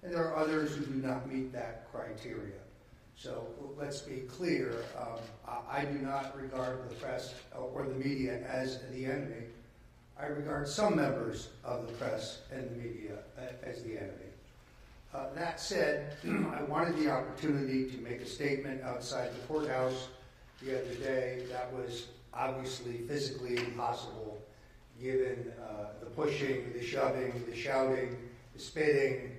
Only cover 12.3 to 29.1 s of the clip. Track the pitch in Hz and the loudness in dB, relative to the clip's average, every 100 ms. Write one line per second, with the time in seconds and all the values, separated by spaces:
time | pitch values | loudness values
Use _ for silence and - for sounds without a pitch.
12.3 | - - 131 131 120 120 - - - - | -8 -8 -6 -4 -4 -6 -6 -6 -8 -10
13.3 | - 127 123 127 127 117 107 98 - - | -10 -8 -8 -8 -6 -6 -4 -6 -8 -12
14.3 | - - - - - - - - 139 135 | -16 -18 -20 -20 -20 -20 -20 -10 -6 -4
15.3 | 147 170 - - 190 147 147 143 - 170 | -2 -2 -2 0 4 6 4 0 -6 0
16.3 | 208 165 143 147 156 170 156 151 131 - | 2 2 2 0 4 4 6 6 4 2
17.3 | - 151 143 131 131 131 - 117 120 - | 0 4 4 4 4 2 -2 -4 -4 -4
18.3 | - 139 135 139 131 127 123 - 131 123 | 0 2 2 0 -2 -2 -4 -2 -2 -2
19.3 | 123 - 156 147 131 127 131 - - - | -4 -2 0 2 4 4 2 -4 -10 -18
20.3 | - - - 131 131 123 120 135 131 123 | -20 -20 -8 -2 0 0 -2 2 2 2
21.3 | 123 127 123 123 127 120 117 - - - | 0 -2 -2 -2 -2 -4 -4 -8 -14 -12
22.3 | 123 131 131 131 127 120 117 - 143 139 | -2 0 0 -4 -4 -4 -4 0 0 0
23.3 | 123 123 120 120 117 120 117 113 110 110 | -2 2 2 2 0 0 0 -4 -6 -6
24.3 | 104 - - - - - 117 127 131 127 | -8 -12 -18 -20 -20 -20 -6 2 4 4
25.3 | 120 117 117 110 107 - - - - 151 | 2 -4 -6 -8 -6 -6 -6 -8 2 2
26.3 | 139 139 127 120 117 120 135 131 131 123 | 4 2 2 0 -4 -2 4 4 4 0
27.3 | 120 117 117 139 131 131 131 127 120 - | 0 -4 -4 2 6 6 6 2 -4 -8
28.3 | - - - - 160 151 139 135 | -14 -18 -12 -8 4 8 8 8